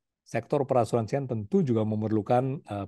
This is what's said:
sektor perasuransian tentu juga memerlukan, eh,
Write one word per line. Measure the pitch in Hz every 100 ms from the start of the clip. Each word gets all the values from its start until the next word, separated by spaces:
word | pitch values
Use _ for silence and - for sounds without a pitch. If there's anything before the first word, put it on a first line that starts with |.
| _ _
sektor | _ 117 - 147
perasuransian | 131 127 110 120 110 139 131
tentu | 113 104 196 143
juga | 110
memerlukan, | 107 107 107 107 98 123 131 131
eh, | - 101